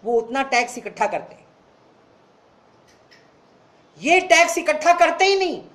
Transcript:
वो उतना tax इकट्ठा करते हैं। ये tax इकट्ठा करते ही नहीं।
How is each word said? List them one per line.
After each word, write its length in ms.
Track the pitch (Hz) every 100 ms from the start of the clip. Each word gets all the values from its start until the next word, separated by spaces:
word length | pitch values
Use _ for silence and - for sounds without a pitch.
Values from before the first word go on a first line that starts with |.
वो 100 | 202
उतना 280 | 233 226 262
tax 340 | 269 240 240 247
इकट्ठा 280 | 208 - 208
करते 280 | 165 - -
हैं। 100 | _ _ _ _ _ _ _ _ _ _ _ _ _ _ _ _ _ _ _ _ _ _ _ _ _ 147
ये 200 | 226 359
tax 360 | 370 330 349 339
इकट्ठा 360 | 330 302 339
करते 320 | 349 330 330 381
ही 100 | 392
नहीं। 260 | 370 180 -